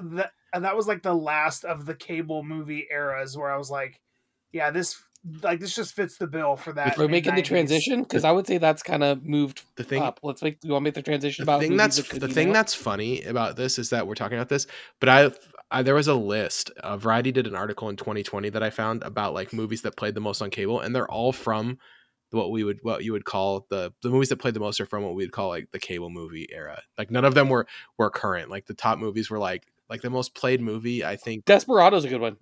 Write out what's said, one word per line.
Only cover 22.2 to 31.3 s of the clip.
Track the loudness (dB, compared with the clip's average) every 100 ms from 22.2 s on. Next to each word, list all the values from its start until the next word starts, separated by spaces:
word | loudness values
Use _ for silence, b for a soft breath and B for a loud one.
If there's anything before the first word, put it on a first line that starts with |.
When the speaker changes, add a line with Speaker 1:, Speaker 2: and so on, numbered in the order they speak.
| _
Speaker 1:
what | -4 -2
we | -2
would, | -2 -2
what | -4 -4
you | -4
would | -4
call | -4 -2 0 -2 -4
the, | -6 -6 -6
the | 0
movies | 2 2
that | 0
played | -2
the | -2
most | -4 -4
are | -4
from | -4
what | -4
we | -4
would | -6
call, | -4 -4
like, | -6 -8
the | -12
cable | -8 -8 -8
movie | -10 -12 -12 -12
era. | -12 -14 -14 -14 -12
Like, | -4
none | 4
of | 6
them | 6 6
were, | 4 0 B B 0
were | 0
current. | 0 -2 -2 -6
Like, | -10 -12
the |
top | -2 0 0
movies | -2 -4 -4
were, | -4
like, | -2 -4 -8 _ _
like, | -10
the | -4
most | -4 -4
played | -2 0 2
movie, | 0 -4 -4 -4
I | -4 -6
think | -8